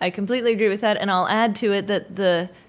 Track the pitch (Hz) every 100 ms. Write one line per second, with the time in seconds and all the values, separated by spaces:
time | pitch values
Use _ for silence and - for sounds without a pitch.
0 | 180 180 196 254 233 220 214 202 220 208
1 | 202 185 180 214 233 208 226 202 190 202
2 | - 190 190 170 180 -